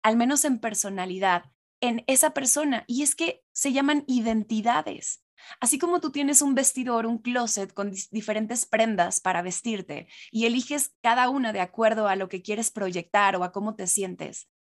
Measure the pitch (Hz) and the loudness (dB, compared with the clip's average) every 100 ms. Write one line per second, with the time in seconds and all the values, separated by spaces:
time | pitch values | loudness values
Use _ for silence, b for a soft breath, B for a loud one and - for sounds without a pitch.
0 | 220 226 240 285 302 240 233 214 202 196 | 4 4 4 2 2 0 -2 -4 -4 -4
1 | 185 185 190 175 - _ _ _ 247 226 | -6 0 2 2 -2 _ _ _ -2 -2
2 | - 262 311 302 269 - 302 240 - 240 | 0 4 4 2 0 0 0 -2 -2 -2
3 | 285 - 330 - _ - 285 262 277 294 | -2 -2 -4 -6 _ -4 0 2 2 2
4 | 285 254 226 220 208 220 214 254 311 175 | 2 0 2 0 0 -2 2 0 -2 -8
5 | - - _ _ B B 240 277 339 349 | -8 -10 _ _ B B 0 0 2 0
6 | 320 277 285 285 285 262 269 - 254 233 | 0 -2 2 2 4 2 2 0 -2 0
7 | 226 233 233 247 240 208 196 - 202 190 | 0 -2 -2 -2 0 -2 -6 -6 -6 -6
8 | - 226 208 214 214 233 - 220 226 202 | -8 -6 -4 -4 -2 -4 -2 2 2 2
9 | 175 - 185 180 180 180 233 214 185 147 | 0 0 0 -2 -2 -4 -4 -4 -6 -12
10 | - B B 226 226 240 240 294 - _ | -12 B B 0 2 2 -2 -2 -4 _
11 | 233 240 254 269 240 202 180 - 220 214 | 0 2 2 0 -2 -2 -4 2 2 4
12 | 208 190 190 190 180 214 226 - 190 180 | 0 0 -2 -8 -6 -4 -4 -4 -4 -4
13 | 170 208 202 190 180 196 214 214 185 - | 0 4 4 2 -2 -4 -6 -6 -2 -2
14 | 185 175 151 - - _ | -2 -6 -10 -12 -20 _